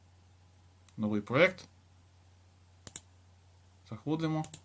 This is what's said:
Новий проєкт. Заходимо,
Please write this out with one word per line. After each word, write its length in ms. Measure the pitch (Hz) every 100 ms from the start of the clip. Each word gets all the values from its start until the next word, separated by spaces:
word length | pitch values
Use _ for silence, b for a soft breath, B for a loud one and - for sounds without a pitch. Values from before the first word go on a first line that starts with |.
| - - - - - - - - - -
Новий 240 | 107 107
проєкт. 440 | 101 123 185 - - - - - - - - - - - - - - - - - - - - - - - -
Заходимо, 540 | 110 139 160 160 156 - -